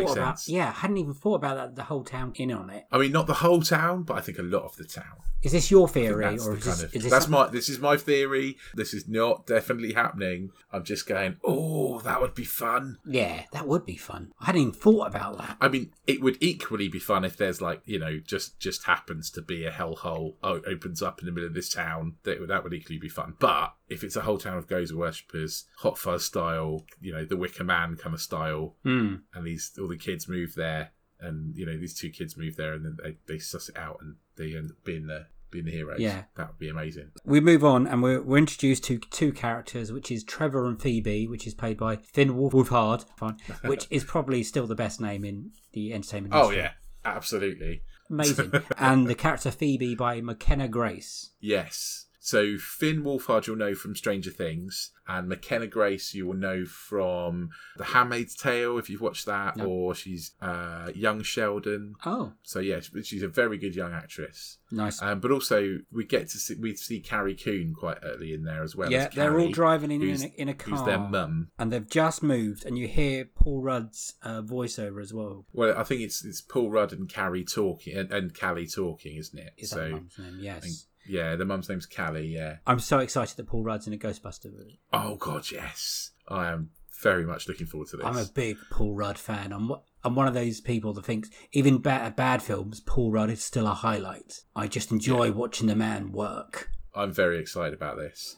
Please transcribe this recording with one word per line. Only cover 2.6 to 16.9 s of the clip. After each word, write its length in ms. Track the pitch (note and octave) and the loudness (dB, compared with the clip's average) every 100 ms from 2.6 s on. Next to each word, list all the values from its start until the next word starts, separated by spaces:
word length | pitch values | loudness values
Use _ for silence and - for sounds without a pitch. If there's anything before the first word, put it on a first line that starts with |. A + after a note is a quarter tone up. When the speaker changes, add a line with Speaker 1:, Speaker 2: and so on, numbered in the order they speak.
| F#2 | -6
Speaker 2:
it. 160 | G#2 - | -12 0
Speaker 1:
I 60 | B2+ | 4
mean, 160 | C#3 | 4
not 140 | D#3 D#3 | 4 2
the 80 | |
whole 260 | C#3+ E3+ F3 | 4 6 6
town, 440 | D#3+ D#3 E3 F3+ | 6 4 2 0
but 120 | E3 - | -2 -4
I 60 | |
think 160 | - F2 | -4 -4
a 40 | |
lot 200 | F2 G2 | 0 0
of 140 | - - | -2 -10
the 80 | |
town. 340 | - - - - - - | -12 -12 -12 -4 0 4
Speaker 2:
Is 100 | C#3 | 4
this 180 | E3+ - | 4 10
your 160 | G3 E3 | 10 10
Speaker 1:
I 40 | |
think 160 | C#3+ A2+ | 6 2
Speaker 2:
theory, 180 | G#2+ | 2
Speaker 1:
that's 220 | G#2 A2 A2 | 2 0 -2
Speaker 2:
or 60 | |
Speaker 1:
the 60 | G#2 | -2
Speaker 2:
is 40 | |
Speaker 1:
kind 120 | - E2+ | 0 -2
Speaker 2:
this, 40 | |
Speaker 1:
of, 100 | D#2+ B2 | -2 -4
Speaker 2:
is 60 | |
this 100 | A#2 | 4
Speaker 1:
that's 120 | C3 D3 | 6 6
Speaker 2:
some- 60 | |
Speaker 1:
my, 140 | C#3+ C3 | 6 6
this 200 | A#2+ A#2+ | 4 -2
is 100 | B2+ | 0
my 200 | C#3+ D3 | 2 2
theory. 580 | - C#3+ C#3 C3+ C3+ C3+ - | 4 2 4 2 0 -6 -10
This 200 | F#2+ G#2+ | -6 -6
is 120 | G#2 - | -6 -4
not 400 | A2 A#2 A2 - | 2 2 2 2
definitely 460 | A2+ - A#2+ A2+ | 2 2 -2 0
happening. 560 | A2 A#2 G2 F#2+ F2+ F#2+ - _ | 2 0 0 -2 -4 -6 -14 _
I'm 100 | G2 | -8
just 220 | E2 G#2 - | -4 -4 -2
going, 300 | G2 F#2+ E2+ | 0 0 0
"Oh, 560 | - C3 D#3+ D#3 C3 A#2+ | 0 0 0 0 0 -2
that 220 | A2+ B2+ | -2 0
would 120 | B2+ | 0
be 100 | - A2+ | -2 -6
fun." 500 | - A#2 B2 C3+ A#2 | -4 0 0 -2 -8
Speaker 2:
Yeah, 380 | - C3 F#2+ - - | -2 0 0 -2 -8
that 160 | D3 D3 | -8 0
would 160 | E3 | 0
be 120 | - - | 0 -8
fun. 360 | - F#2 F2 - | -10 -12 -12 -6
I 60 | - | 0
hadn't 160 | F3+ | 4
even 100 | B2+ | 4
thought 360 | - G#3+ G#3+ - | 6 8 8 4
about 280 | G2+ F#2+ - | -4 -6 -8
that. 220 | - - | -10 2
Speaker 1:
I 80 | C3+ | 2
mean, 240 | C3 - - - | 4 -2 -2 0
it 160 | C3 | 2
would 160 | C3 B2+ | 2 4
equally 480 | E3+ E3 - G#2+ | 2 0 -4 -2
be 100 | G2+ | -2